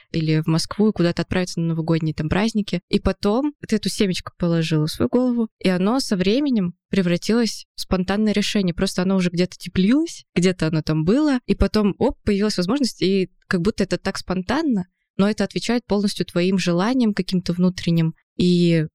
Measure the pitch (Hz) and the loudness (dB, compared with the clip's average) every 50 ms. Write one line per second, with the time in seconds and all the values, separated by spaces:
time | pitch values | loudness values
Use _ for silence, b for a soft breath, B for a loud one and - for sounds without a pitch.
0 | b b - 165 160 156 156 156 156 - 160 165 - - - - 208 220 202 - | b b -6 -4 -2 0 0 0 0 0 0 -2 -2 -4 -2 0 0 2 2 2
1 | 170 175 170 - 170 - - 185 180 - - 175 165 165 165 165 160 165 165 160 | 0 0 0 -2 -4 -4 -2 -4 -4 -4 -4 -4 -4 -2 -2 -2 0 0 0 0
2 | 165 156 151 - 156 156 - - 208 226 - 214 202 - - 185 - _ - 202 | 0 -2 -4 -4 -4 -2 0 0 0 0 0 -2 -2 -2 -4 -6 -4 _ -2 0
3 | - 196 190 - - 208 208 247 294 294 294 _ - - 220 208 - 185 - - | 0 0 -2 0 -2 0 0 0 0 -2 -6 _ -6 -4 -4 -2 -2 -4 -2 0
4 | 220 185 175 - - - - _ 180 170 170 165 160 160 165 156 151 156 - - | 0 0 0 -4 -6 -12 -8 _ -2 0 0 0 0 0 0 0 0 -2 -2 -2
5 | - 247 - 247 254 254 240 240 226 - - _ - 185 185 175 185 208 240 269 | -2 0 2 0 2 2 0 0 -2 -4 -6 _ 0 0 2 2 2 2 2 0
6 | 254 - 214 180 180 190 214 269 302 285 247 214 185 175 - - _ _ - 190 | 0 -2 -2 0 2 2 2 2 0 0 0 0 0 -2 -4 -8 _ _ -2 0
7 | 185 175 175 175 - - 214 240 233 214 - - - - _ - - - 196 185 | 2 2 0 0 0 0 0 2 0 0 -4 -8 -14 -18 _ -14 -4 -2 -2 0
8 | 185 185 196 208 220 214 196 208 202 - - 214 190 175 165 - 190 196 - - | 0 0 0 0 0 2 2 0 0 0 0 0 0 0 0 -2 -2 -2 0 -2
9 | 180 190 190 190 180 175 - 165 185 - - - - - - 185 185 202 254 302 | 0 2 2 2 0 0 0 0 -2 -2 -4 -10 -16 -6 -2 0 2 4 4 2
10 | 330 339 - - - _ _ 185 170 190 180 - 165 160 165 156 156 - 156 156 | 0 -2 -6 -12 -20 _ _ 0 2 2 0 0 -2 0 0 -2 -2 0 0 0
11 | 156 170 220 285 311 302 269 247 - - 196 - 202 196 - 214 208 202 - - | 2 2 2 2 2 2 0 -2 0 -2 0 0 0 0 2 2 2 0 0 0
12 | - 269 277 - _ - 208 190 208 214 - - 180 175 240 294 269 - - - | 0 -2 -2 -2 _ -2 0 0 0 0 0 -2 -2 -2 0 0 0 -2 -2 -2
13 | 160 185 196 196 185 - - _ _ _ - 180 170 208 - - 202 - 180 170 | 0 0 2 0 0 -2 -6 _ _ _ -4 0 0 -2 0 0 -2 -2 -2 -4
14 | - - - - - - 180 180 180 - 233 302 330 294 233 196 180 - _ _ | -4 -6 -6 -6 -8 -6 -6 -6 -2 -2 -2 -2 0 0 0 -2 -2 -6 _ _
15 | _ _ _ - 196 208 214 - 202 196 - - - - 233 247 - - 196 208 | _ _ _ 0 0 0 2 0 -2 -4 -4 -6 -4 -2 -2 -4 -2 -2 -2 0
16 | 202 208 - - 180 - - 175 175 185 196 185 170 175 170 170 190 226 262 262 | 0 -2 -2 -4 -6 -4 -2 0 0 2 0 0 0 0 0 2 0 0 0 2
17 | 240 214 208 - 180 - 185 180 180 - 170 175 180 185 180 - - 175 170 165 | 0 0 0 -2 -2 -2 -2 -2 -2 -2 0 2 2 0 0 0 -2 0 2 2
18 | 160 160 - - _ _ _ - 180 180 180 175 175 170 170 165 156 160 - | 2 0 -2 -6 _ _ _ 0 2 4 4 4 4 4 4 2 0 -2 -6